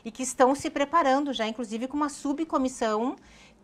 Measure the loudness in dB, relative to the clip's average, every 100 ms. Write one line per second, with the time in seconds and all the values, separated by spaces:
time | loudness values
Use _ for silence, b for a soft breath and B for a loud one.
0 | -14 -8 -4 4 4 4 -2 -2 2 4
1 | 4 2 0 -2 -4 -4 -6 -6 -4 -2
2 | -4 -2 -4 -2 -2 0 -2 0 0 0
3 | -2 -6 B B B B